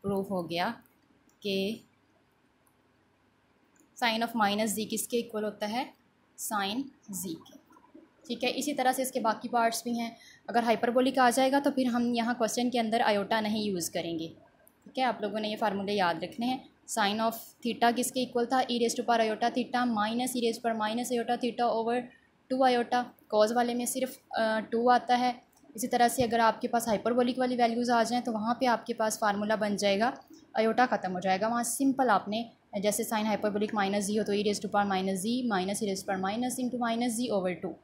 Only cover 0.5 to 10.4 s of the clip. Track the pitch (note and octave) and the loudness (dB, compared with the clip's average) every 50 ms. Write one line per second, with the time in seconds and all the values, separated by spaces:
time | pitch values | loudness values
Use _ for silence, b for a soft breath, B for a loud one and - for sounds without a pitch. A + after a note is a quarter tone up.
0.5 | E3 E3+ F3+ A3 A#3 - _ _ _ _ _ _ _ _ _ _ _ _ - G3+ | -2 -2 -2 -2 -4 -8 _ _ _ _ _ _ _ _ _ _ _ _ -6 -4
1.5 | F#3+ F#3+ F#3+ G3+ A3+ - - _ _ _ _ _ _ _ _ _ _ _ _ _ | -2 -2 -2 -2 -6 -8 -14 _ _ _ _ _ _ _ _ _ _ _ _ _
2.5 | _ _ _ _ _ _ _ _ _ _ _ _ _ _ _ _ _ _ _ _ | _ _ _ _ _ _ _ _ _ _ _ _ _ _ _ _ _ _ _ _
3.5 | _ _ _ _ _ _ _ _ _ - B3+ A#3 A3 A3 A#3 A3+ A#3 A3+ G#3 G3+ | _ _ _ _ _ _ _ _ _ -2 0 0 2 0 -2 -2 0 2 2 2
4.5 | G3+ G#3 A3 A3 G3 A3 G#3+ G#3 A3+ G#3+ - - - A#3 A3+ A3+ - G#3+ G#3+ G#3 | 2 2 0 0 -2 -4 -4 -4 -4 -6 -4 -2 -2 -2 -2 -2 -6 -6 -6 -6
5.5 | G3+ - G#3+ G#3 A3 B3 D4 C4 - _ _ _ _ _ _ _ _ - - - | -6 -6 -6 -4 -4 -4 -6 -6 -10 _ _ _ _ _ _ _ _ -10 -8 -4
6.5 | A3 G#3 G3 G3 G#3+ B3+ C#4 C#4+ - _ _ - G3 F3+ F3+ F#3 E3 - - - | -2 0 0 0 -2 -2 -4 -6 -12 _ _ -12 -10 -8 -6 -8 -8 -10 -12 -20
7.5 | - - _ _ - - _ _ _ - - _ _ _ - - A#3+ A#3+ C4+ B3 | -20 -20 _ _ -20 -20 _ _ _ -20 -20 _ _ _ -10 -10 -6 -2 -2 -2
8.5 | - C4+ - D4 D4 - B3+ B3+ B3+ C4 C4 B3+ - B3+ G#3+ A3+ G#3+ A3+ - A#3+ | -2 -2 -4 -4 -2 2 2 2 2 2 -2 -2 -2 0 0 0 0 0 -4 -2
9.5 | A#3 A#3+ A#3 A3+ A3+ - - A#3+ A#3 A#3 A3+ A3+ B B B B B B | 0 2 2 2 0 -2 -4 -4 -4 -4 -4 -6 B B B B B B